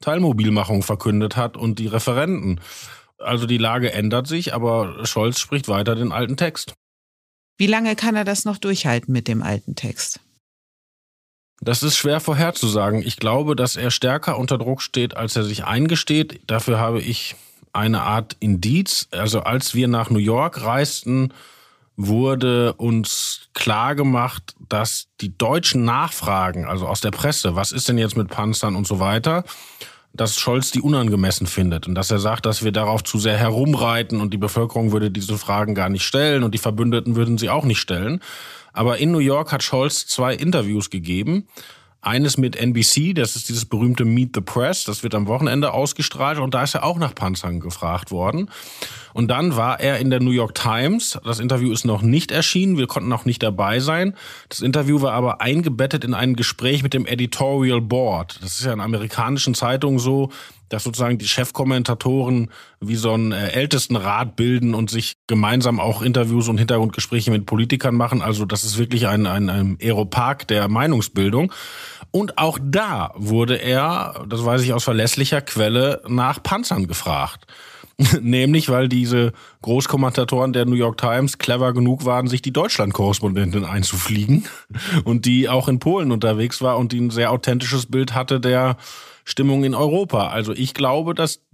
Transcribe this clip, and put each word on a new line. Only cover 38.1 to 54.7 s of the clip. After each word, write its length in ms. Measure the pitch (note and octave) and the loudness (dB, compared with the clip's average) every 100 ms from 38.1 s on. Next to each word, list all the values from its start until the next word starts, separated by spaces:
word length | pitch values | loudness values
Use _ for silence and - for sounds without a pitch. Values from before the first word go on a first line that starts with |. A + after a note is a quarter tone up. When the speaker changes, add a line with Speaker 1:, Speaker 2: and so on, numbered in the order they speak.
| F3+ - - - - - | -4 -8 -18 -18 -20 -10
Speaker 1:
Aber 260 | - A#2 A#2+ | -2 0 2
in 120 | D3+ | 2
New 80 | E3 | 4
York 340 | C3+ C#3+ D#3 | 4 2 0
hat 100 | C#3 | -4
Scholz 440 | - C3 C#3+ - - | -2 0 0 -2 -4
zwei 280 | - B2+ | -2 -2
Interviews 560 | A#2+ D#3+ E3 G2+ G#2 - | 0 0 0 0 -2 -2
gegeben. 560 | G2 E2+ F#2 A#2 F#3+ - - - - _ _ | -6 -4 -2 0 -2 -4 -16 -20 -20 _ _
Eines 340 | - B2 D3 C3+ | -2 0 2 2
mit 180 | B2+ | 0
N 180 | - A#2+ | 0 0
B 100 | A#2 | 2
C, 320 | A2 C#3 E3 | 2 2 2
das 200 | E3+ A2+ | 0 0
ist 140 | A#2+ - | -2 -6
dieses 160 | A#2 | -6
berühmte 400 | A#2 G#2+ B2 B2 | -2 0 2 2
Meet 260 | A2+ A#2+ B2 G#2 | 4 2 2 -2
the 40 | |
Press, 440 | F#2 B2 C#3 F#3+ | -4 -2 -2 -2
das 180 | - G#2 | -6 -6
wird 120 | A2+ | -4
am 120 | G#2 G2+ | -2 0
Wochenende 460 | B2+ D3 C#3+ D3 | 0 0 0 0
ausgestrahlt 640 | - C#3+ - D3 C#3 C3+ D3+ | 0 -2 -2 -4 -2 -2 -2
und 160 | C3 | -2
da 80 | B2 | 0
ist 120 | D3 | 0
er 100 | - | 0
auch 140 | D#3 E3+ | -2 0
nach 180 | D3 - | -2 -2
Panzern 420 | F#2+ F2+ F2+ F2 | -4 -4 -4 -6
gefragt 540 | F2 - E2+ F2+ - | -6 -6 -4 -4 -4
worden. 360 | F2+ F#2+ D#3+ G#3 - - - - - - | -4 -2 -2 -4 -10 -18 -14 -14 -14 -8
Und 160 | - A#2 | -2 0
dann 280 | B2 F3 A#2 | 2 2 2
war 240 | A#2+ - | 0 0
er 180 | C#3 B2 | 0 2
in 120 | C3 | 2
der 100 | B2+ | 2
New 100 | B2+ | 2
York 240 | B2 A2+ | 2 0
Times, 640 | - A#2 A2+ C#3+ A3+ - - | -2 -2 0 0 0 -2 -6
das 160 | A2+ A2 | -4 -2
Interview 320 | B2 B2+ B2+ | 0 2 0
ist 120 | A2+ | 0
noch 180 | A#2+ G2+ | 0 2
nicht 280 | A2+ D3+ - | 4 4 2
erschienen, 460 | D3 - F3+ F#3+ E3 | -2 0 2 2 2
wir 100 | B2 | 0
konnten 260 | C#3+ A2+ | -2 -2
auch 120 | A#2+ | -2
nicht 180 | B2+ A#2 | -2 0
dabei 380 | A2 G2 G2 A#2+ | -2 0 0 0
sein. 340 | C#3 E3 F#3+ F#3+ - - - | 0 0 -2 -4 -14 -20 -14
Das 100 | - | -4
Interview 400 | B2+ | 0